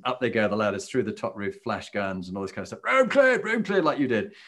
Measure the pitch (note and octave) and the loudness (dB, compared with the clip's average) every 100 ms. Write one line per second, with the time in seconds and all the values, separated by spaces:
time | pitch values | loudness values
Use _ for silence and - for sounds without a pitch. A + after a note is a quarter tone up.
0 | B2+ B2 B2 A2+ G#2 G#2 G#2 G2 - C3 | -4 -2 0 2 2 2 0 -2 -4 -2
1 | A2 - - - G2+ F#2+ - G2+ - G#2 | -2 -4 -6 -4 -6 -6 -6 -6 -4 -4
2 | G2 F#2+ F2+ F#2+ F#2+ - - A2+ A3 C4 | -4 -4 -8 -6 -6 -8 -10 -8 0 4
3 | B3 C#4 C4 A#3+ G#3 A#3 G#3+ G3+ D#3 C3+ | 4 6 4 4 0 -2 2 2 2 2
4 | C3 A2+ G2 - | 2 2 0 -10